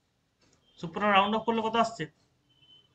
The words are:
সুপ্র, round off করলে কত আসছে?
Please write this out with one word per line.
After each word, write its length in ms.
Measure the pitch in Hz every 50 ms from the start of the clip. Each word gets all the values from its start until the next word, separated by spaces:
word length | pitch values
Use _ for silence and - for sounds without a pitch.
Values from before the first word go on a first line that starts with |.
| _ _ _ _ _ _ _ _ _ _ _ _ _ _ _ -
সুপ্র, 220 | - 170 - 190 202 208 202 190
round 160 | 202 208 220 220
off 60 | 220 233
করলে 140 | 226 226 220 220
কত 80 | 220 233 226
আসছে? 180 | 226 - - 156 - - _ _ _ _ _ _ _ _ _ _ _ _ _ _ _ _